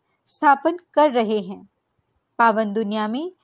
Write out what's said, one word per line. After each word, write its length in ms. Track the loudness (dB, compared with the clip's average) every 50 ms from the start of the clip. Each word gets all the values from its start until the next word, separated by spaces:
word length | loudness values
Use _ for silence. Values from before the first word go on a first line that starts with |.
| _ _ _ _ _
स्थापन 520 | -14 -8 0 2 2 2 4 2 -2 -4 -4 -10 _ _
कर 160 | 2 2 4
रहे 280 | 4 0 0 0 -2 -4
हैं। 300 | -4 -6 -12 -14 -18 _ _ _ _ _ _ _ _ _ _ _ _ _ _ 2
पावन 340 | 2 2 2 2 -2 -2 -4
दुनिया 360 | -4 -4 -4 -4 -4 -4 -4
में 240 | -4 -6 -8 -10 -12 _